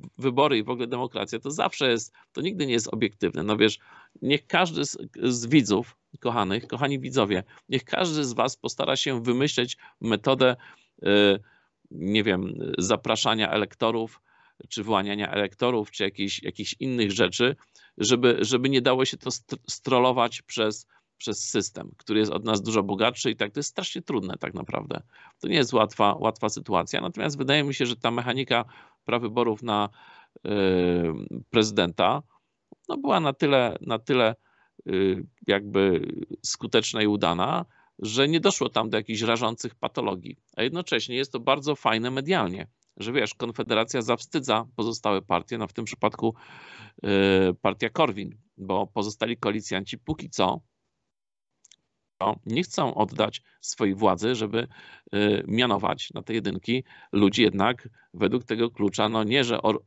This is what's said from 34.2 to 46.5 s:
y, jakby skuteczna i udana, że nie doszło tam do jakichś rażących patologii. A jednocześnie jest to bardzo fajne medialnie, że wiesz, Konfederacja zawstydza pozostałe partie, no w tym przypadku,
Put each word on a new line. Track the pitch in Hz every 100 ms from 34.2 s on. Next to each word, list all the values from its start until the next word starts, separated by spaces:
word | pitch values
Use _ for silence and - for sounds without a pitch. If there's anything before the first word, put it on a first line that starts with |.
| 110 117 _ _ _ - -
y, | 92 98 92 - _ -
jakby | 101 101 98 98 87 - - - -
skuteczna | - - - 113 110 117
i | 107
udana, | 104 85 87 101 160 175 _ _ -
że | 107 113 143
nie | 165
doszło | 185 - 123
tam | 110 110
do | 110
jakichś | 110 110
rażących | 113 117 117 113 120 -
patologii. | 131 - 117 92 - - _ -
A |
jednocześnie | 120 170 180 120 - 123
jest | 135
to | 131
bardzo | 120 143 139 143
fajne | - 110 120
medialnie, | 131 139 185 98 90 98 _ _ -
że | 104
wiesz, | 135 107
Konfederacja | - 117 113 113 110 113 135
zawstydza | 113 117 - 160 127 110 113 -
pozostałe | 110 113 107 98
partie, | 98 87 - 117
no | 104
w |
tym | - 113
przypadku, | - - - 113 113 -